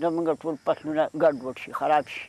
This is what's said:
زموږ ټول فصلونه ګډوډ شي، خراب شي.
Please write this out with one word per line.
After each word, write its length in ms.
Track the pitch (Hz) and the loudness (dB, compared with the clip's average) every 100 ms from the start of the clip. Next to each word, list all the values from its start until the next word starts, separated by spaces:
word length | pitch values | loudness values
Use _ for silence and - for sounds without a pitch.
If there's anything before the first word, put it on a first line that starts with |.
زموږ 240 | 165 165 165 147 | -2 0 0 0
ټول 120 | 165 151 - | -2 -4 -2
فصلونه 360 | 151 151 156 151 156 | -2 -2 0 0 4
ګډوډ 340 | 165 139 127 123 | 2 2 -4 -10
شي، 80 | - - | -10 -4
خراب 280 | 139 151 - | 2 2 0
شي. 100 | - | -8